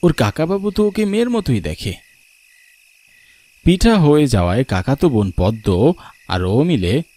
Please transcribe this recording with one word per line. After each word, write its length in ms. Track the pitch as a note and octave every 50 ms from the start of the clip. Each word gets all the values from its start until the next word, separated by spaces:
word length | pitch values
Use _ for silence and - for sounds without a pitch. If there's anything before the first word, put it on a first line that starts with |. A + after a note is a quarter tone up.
ওর 100 | - F3
কাকাবাবু 580 | D#3+ - D3 D#3+ D3 - D#3 D#3+ F#3+ G3 G3 G#3
তো 160 | G3 - G#3+
ওকে 180 | G#3 G3 G#3+ G#3+
মেয়ের 260 | G#3 G3 G#3+ A#3+ B3
মতোই 300 | A#3+ A3+ G3 - C3 G#2+
দেখে। 320 | E2 D#2 D#2+ - - A2 F2+ - _ _ _ _ _ _ _ _ _ _ _ _ _ _ _ _ _ _ _ _ _ _ _ _ _ _ _ _ _ _ _ _ _
পিঠা 300 | - F3 F#3 - A#3 A3+
হয়ে 320 | G#3 E3 D3 D3 D3+ D3+
যাওয়ায় 380 | C#3 A#2 G2+ F2 F2 F2+ A2 C3
কাকাতো 440 | - - F#2 F2+ - C3 C3+ - F3
বোন 240 | C3+ G#2+ G#2 G2 F2+
পদ্ম 560 | - F2+ F#2+ A2 A2+ G#2+ G#2+ F#2+ F2 G#2 D3 F3 - - - - _ _ _
আর 160 | F#2 F2+ F2+
ও 180 | F#2 G2 A#2
মিলে 400 | D3 F3 F3 B2 F2+ F2 G2+ C#3+ E3+ _ _